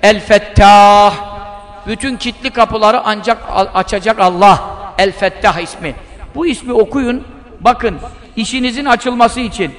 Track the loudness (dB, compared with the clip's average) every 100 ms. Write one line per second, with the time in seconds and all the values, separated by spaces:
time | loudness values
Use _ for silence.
0 | 4 2 2 0 2 4 8 8 8 6
1 | 4 2 -10 -14 -14 -18 -20 -18 -10 -8
2 | -6 -8 -10 -8 -10 0 0 2 0 0
3 | -2 -4 -4 -4 -4 -2 -2 -2 -4 -4
4 | -2 0 0 4 4 4 0 -14 -14 -2
5 | -2 0 -4 0 -2 -2 -8 -12 -12 -12
6 | -16 -20 -16 -6 -4 -4 -4 0 0 -2
7 | -4 -6 -10 -20 -20 -4 -2 0 -4 -6
8 | -14 -18 -16 -8 -6 -4 -4 -4 -2 -2
9 | -2 0 0 0 -8 -6 -8